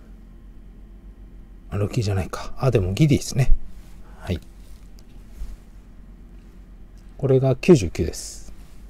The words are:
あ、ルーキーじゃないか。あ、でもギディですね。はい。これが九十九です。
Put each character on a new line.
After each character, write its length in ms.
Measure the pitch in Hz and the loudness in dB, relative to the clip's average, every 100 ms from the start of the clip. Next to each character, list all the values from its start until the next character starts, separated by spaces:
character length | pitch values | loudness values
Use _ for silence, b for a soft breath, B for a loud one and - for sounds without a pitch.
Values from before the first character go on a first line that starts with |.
| b b - - - - - - - - - - - - - - - | b b -20 -20 -20 -20 -20 -20 -20 -20 -20 -20 -20 -20 -20 -20 -8
あ、 80 | 101 | -4
ル 100 | 104 | -2
ー 40 | |
キ 80 | - | 0
ー 40 | |
じ 80 | 101 | 0
ゃ 40 | 98 | -2
な 80 | |
い 60 | 80 | -4
か。 240 | - - - | -8 -8 -2
あ、 140 | 135 | 2
で 80 | 117 | 2
も 140 | 90 | 2
ギ 160 | 98 156 | 2 4
デ 60 | 127 | 4
ィ 20 | |
で 60 | - | 0
す 120 | - | 2
ね。 160 | 131 - - - - - - - | 8 8 6 -10 -16 -18 -20 -12
は 120 | - | -6
い。 80 | 90 - - - - - - - - - - - - - - - - - - - - - - - - - - - - | -6 -6 -20 -20 -18 -18 -20 -20 -20 -18 -12 -12 -12 -18 -20 -20 -20 -20 -20 -20 -20 -20 -20 -20 -20 -20 -20 -20 -4
こ 100 | 131 | 2
れ 140 | 131 | 4
が 160 | 135 127 | 4 2
九 180 | - 160 | 6 6
十 140 | 90 | 6
九 160 | - 85 | -2 -4
で 80 | |
す。 400 | - - - - - - - | -4 -12 -14 -16 -16 -18 -18